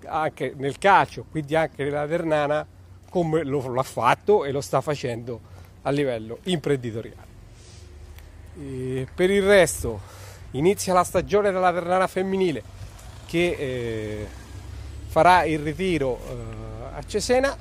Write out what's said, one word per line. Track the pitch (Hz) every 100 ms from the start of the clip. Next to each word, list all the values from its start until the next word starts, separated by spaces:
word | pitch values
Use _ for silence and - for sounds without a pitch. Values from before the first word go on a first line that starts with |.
| -
anche | 156 156 - 131 143
nel | 135 131
calcio, | 196 185 - - 117
quindi | 160 143 156
anche | 160 -
nella | 143 147 147
Ternana, | 170 165 151 143 151 151 - - - -
come | 185 165 156
lo, | 147 143 127
l'ha | 123
fatto | 135 - 117 139 - 208 143
e |
lo | 135
sta | 131 143
facendo | 135 143 131 117 117 117 - - - -
a | 143
livello | 143 143 117 110 117
imprenditoriale. | - 180 151 143 123 110 - - - - - - - - - - - - - - - -
E | 139 131 127 131 131 -
per | 180
il | 202
resto | 190 202 170 - 123 107 98 - - - -
inizia | 127 160 202 -
la | 180
stagione | 180 190 135 190 208
della | 185 185
Ternana | 175 170 185 185
femminile | - 190 190 185 131 - - - - - - -
che, | 165 175 165
eh, | 143 127 117 113 107 107 101 - - - - - - - -
farà | - 160 180 160
il | 156
ritiro, | 147 147 190 165 135 113
eh, | 131 127 113 110 110 110 127 151
a |
Cesena | 143 214 - 247 269 254